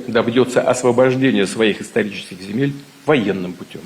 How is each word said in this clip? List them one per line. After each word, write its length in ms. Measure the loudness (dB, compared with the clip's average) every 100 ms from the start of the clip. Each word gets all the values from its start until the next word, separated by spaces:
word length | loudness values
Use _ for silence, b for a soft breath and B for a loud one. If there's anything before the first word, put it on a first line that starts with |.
| 0
добьётся 540 | 0 2 2 2 2
освобождения 840 | 2 2 2 4 4 4 2 2 0
своих 340 | 2 0 0
исторических 580 | -4 -4 -4 -6 -14 -14
земель 320 | -8 -2 -2 -4 -14 -8 0
воєнним 440 | 0 0 -2 -6
путем. 280 | -10 -14 -16